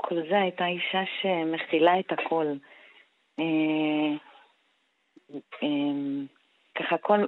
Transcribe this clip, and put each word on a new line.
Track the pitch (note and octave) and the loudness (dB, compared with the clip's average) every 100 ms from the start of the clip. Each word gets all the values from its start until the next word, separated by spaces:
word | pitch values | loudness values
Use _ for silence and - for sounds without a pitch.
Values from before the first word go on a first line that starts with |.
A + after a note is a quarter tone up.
כל | - E3+ D#3 | -2 -4 0
זה | G3+ | 2
הייתה | F#3 F3+ F3+ | 2 0 -2
אישה | F3+ - F#3+ F#3+ - | -2 -2 -2 -2 -2
שמכילה | F#3+ E3+ D#3+ D#3+ - D#3+ E3+ F3+ | 0 0 0 -4 0 4 6 4
את | - | 0
הכל. | D#3+ - E3 D3+ C#3 - - - - - _ _ - | -4 -2 0 0 -4 -10 -20 -20 -20 -20 _ _ -4
אה, | E3 D#3 D#3 D#3 D3+ D3+ D3+ D3+ - - - _ _ _ _ _ _ - - C#3+ - - | 0 2 2 2 0 0 0 -2 -8 -20 -20 _ _ _ _ _ _ -20 -16 -16 -14 -6
אה, | D3 C#3+ C#3+ C#3+ C#3 C#3 C#3 - _ _ _ - | -2 0 0 -2 -4 -4 -8 -14 _ _ _ -6
ככה | - E3 | -2 -2
כל, | - G#3 | 2 2